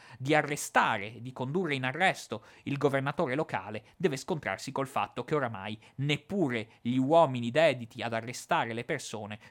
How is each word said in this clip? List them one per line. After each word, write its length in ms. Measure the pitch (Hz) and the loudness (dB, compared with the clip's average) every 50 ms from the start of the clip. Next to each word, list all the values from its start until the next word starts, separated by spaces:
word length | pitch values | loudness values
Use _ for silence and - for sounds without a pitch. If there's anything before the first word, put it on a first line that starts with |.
| - - - - | -8 -16 -14 -6
di 160 | 127 131 151 | 0 4 4
arrestare, 840 | 151 147 143 147 143 - - - 254 220 - 117 107 98 107 117 110 | 4 4 2 -2 -4 -4 0 4 4 4 4 2 0 -2 -6 -10 -10
di 120 | 117 127 127 | -12 -10 -8
condurre 420 | - 131 131 143 185 190 160 143 | -6 -4 -2 0 0 0 0 0
in 100 | 135 127 | 0 0
arresto 600 | 127 131 156 185 185 151 - - - 117 107 - - - - - | -2 0 2 2 2 2 0 -4 -8 -8 -10 -10 -12 -20 -12 -6
il 140 | - 143 139 | -4 0 2
governatore 560 | 147 143 131 135 135 139 131 - 175 135 127 | 2 4 4 2 0 -2 -2 -2 -2 0 0
locale 500 | 143 156 - - 101 92 101 110 107 - - - | -2 -2 -2 -4 -4 -4 -6 -8 -10 -10 -12 -6
deve 200 | - 170 185 139 | -2 -2 0 0
scontrarsi 560 | 131 - - 180 151 - 101 95 - - - 131 | -2 -4 -4 -4 -4 -2 -4 -4 -4 -6 -6 -4
col 160 | 135 135 131 | -4 -4 -2
fatto 360 | - 113 101 107 - - 123 | -2 -2 -2 -2 -4 -8 -4
che 100 | - 156 | -2 0
oramai 440 | 147 135 120 113 95 95 107 107 107 - - - | 0 0 -2 -4 -6 -8 -8 -8 -10 -12 -14 -8
neppure 720 | - 135 143 147 139 - - 190 202 175 135 120 113 104 - - _ | -4 -2 0 0 -2 -2 -4 -2 0 0 0 0 -2 -4 -6 -10 _
gli 160 | - 117 123 | -2 0 2
uomini 540 | 131 131 135 160 170 165 143 127 123 120 120 | 2 4 6 6 6 6 6 4 0 -2 0
dediti 520 | 120 151 160 160 135 123 120 110 - 120 104 | 4 4 6 6 4 2 -2 -10 -8 -6 -6
ad 120 | 117 113 | -4 -4
arrestare 580 | 113 113 117 123 - - - 175 165 135 113 113 | -4 -4 -6 -8 -10 -4 0 0 0 0 0 -2
le 120 | 117 120 | -4 -4
persone 540 | - 160 135 - - - 107 107 101 107 104 - - | -4 -4 -6 -6 -6 -8 -8 -8 -10 -12 -12 -14 -14